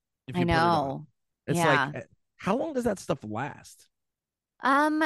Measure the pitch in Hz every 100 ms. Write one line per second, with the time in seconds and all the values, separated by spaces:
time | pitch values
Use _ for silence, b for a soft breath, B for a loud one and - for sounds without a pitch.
0 | _ _ - 175 175 165 170 160 139 143
1 | 151 _ _ _ - 165 165 147 135 143
2 | - _ _ - 180 233 320 262 233 196
3 | - 160 107 107 143 - - - _ _
4 | _ _ _ _ _ _ - 277 302 311